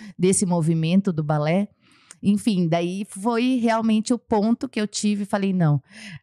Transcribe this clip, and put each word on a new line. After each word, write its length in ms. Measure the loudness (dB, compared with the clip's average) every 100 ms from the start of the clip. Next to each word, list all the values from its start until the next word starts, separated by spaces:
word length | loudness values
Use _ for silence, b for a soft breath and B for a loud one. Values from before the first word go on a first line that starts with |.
| -16 -2
desse 280 | 0 2 0
movimento 680 | 0 2 0 2 2 2
do 100 | -2
balé. 460 | 0 0 0 0 -2 _ B B B B
Enfim, 440 | 0 0 0 0 2
daí 400 | 0 -2 -6 -10
foi 460 | -6 -2 0 0 0
realmente 580 | 2 2 2 0 0
o 40 | -2
ponto 480 | 0 0 2 0 -2
que 140 | -4
eu 60 | -4
tive 360 | -2 -2 -2
e 20 | -2
falei, 260 | -2 0
"Não, 300 | 2 2 2 B B -18 -10